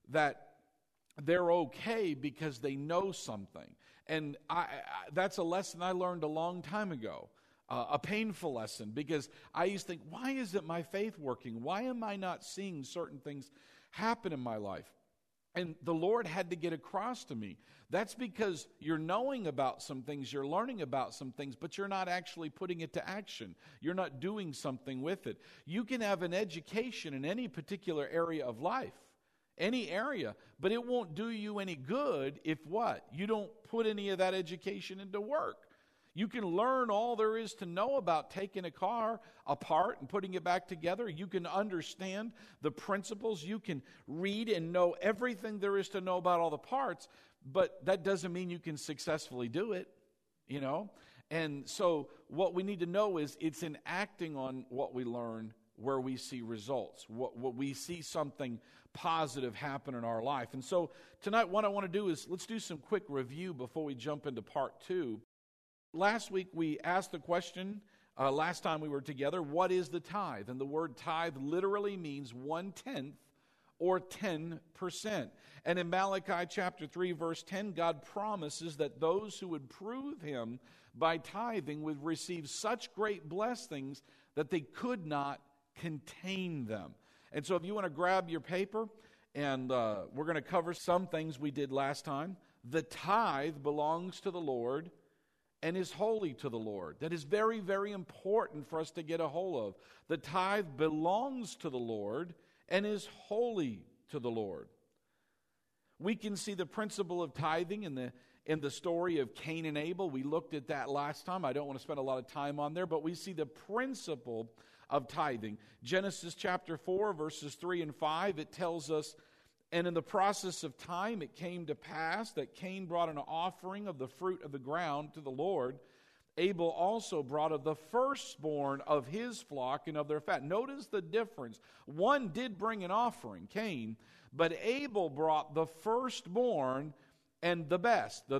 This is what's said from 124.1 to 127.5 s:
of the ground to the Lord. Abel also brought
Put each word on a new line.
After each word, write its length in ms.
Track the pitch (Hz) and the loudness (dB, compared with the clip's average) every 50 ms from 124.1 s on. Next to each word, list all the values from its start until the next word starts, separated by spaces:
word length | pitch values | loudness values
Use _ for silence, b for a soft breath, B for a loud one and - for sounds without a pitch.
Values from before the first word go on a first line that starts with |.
| - - 180 185 185 - - | -6 -2 0 0 0 0 -4
of 80 | 147 139 | -8 -8
the 60 | 139 | -8
ground 560 | 123 131 151 170 180 156 143 147 151 147 - | -4 -2 -2 0 0 0 0 0 -2 -6 -8
to 60 | 160 151 | -10 -8
the 80 | 139 | -6
Lord. 480 | 131 131 156 190 196 156 123 - - - b b b b b b b b b b - | -2 0 0 2 2 2 2 0 -2 -4 b b b b b b b b b b 0
Abel 320 | 156 175 196 202 165 170 165 | 4 4 4 4 4 2 2
also 540 | 135 151 175 190 226 233 - - 185 156 139 | 4 4 4 4 4 2 0 -2 -2 -2 0
brought 300 | 123 139 151 151 160 | 0 2 2 2 4